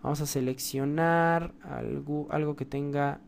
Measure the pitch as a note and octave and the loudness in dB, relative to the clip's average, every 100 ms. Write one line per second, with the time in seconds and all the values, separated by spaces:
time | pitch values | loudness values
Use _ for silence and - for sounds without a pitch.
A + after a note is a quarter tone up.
0 | - C#3+ D3 C#3+ B2+ C3 - C3+ C#3 D3+ | -2 -2 0 0 0 -2 -4 -2 0 2
1 | E3 E3 E3 E3 E3+ - - C3 A#2 C3+ | 4 6 4 2 0 -10 -10 -6 -4 -4
2 | C#3+ D3 D3 D3+ D3+ D3 C3+ C#3 C#3+ C#3+ | -2 -4 -2 0 0 -2 -4 -4 -2 0
3 | C#3+ C#3+ | 0 -2